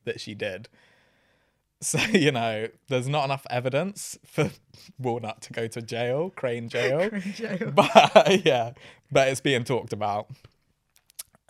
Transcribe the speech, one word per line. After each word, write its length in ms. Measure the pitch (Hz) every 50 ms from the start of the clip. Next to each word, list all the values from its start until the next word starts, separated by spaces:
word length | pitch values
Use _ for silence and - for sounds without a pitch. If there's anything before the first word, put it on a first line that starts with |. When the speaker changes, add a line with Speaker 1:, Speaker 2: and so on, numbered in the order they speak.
| -
Speaker 1:
that 160 | 123 113 113 -
she 120 | - 107
did." 360 | 101 110 104 92 95 110 - _ _ _ _ _ _ _ _ _ _ _ _ _ _ _ _ _ _ _ _ _ - -
So, 160 | - - 139
<laughs> 140 | - - 220
you 200 | 196 147 151 135
know, 360 | 120 117 113 110 107 110 113 - _ _ -
there's 200 | 135 127 123 135
not 180 | 143 151 139
enough 180 | 135 135 135 - -
evidence 680 | - 123 120 131 135 143 175 196 202 - - - - - _
for 260 | - - - 151 - - - _ _ _ - - - - -
Walnut 440 | 127 127 117 120 113 107 110 - -
to 100 | - 123
go 140 | - 117
to 160 | 110 - 123 113
jail, 480 | 110 120 113 120 120 127 143 170 190
crane 400 | - - - 127 120 120 117 117
jail. 380 | - 123 123 127 135 156 180 214
Speaker 2:
<laughs> 20 |
Crane 220 | 226 202 175 196 196
jail. 360 | - 233 220 202 170 170 151 139
Speaker 1:
But, 680 | - 151 143 - 220 151 139 - 214 160 151 196 190
<laughs> 40 | 185
yeah, 260 | 160 135 123 117 117 123 - - - - _ _ - 139
but 160 | 139 135 131
it's 120 | 135 131 -
being 220 | - - - 120
talked 280 | - 135 113 - - -
about. 380 | 104 104 104 101 104 110 - 131 - _ - _ _ _ _ _ _ _ _ _ _ _ _ _ - - _ _ _ _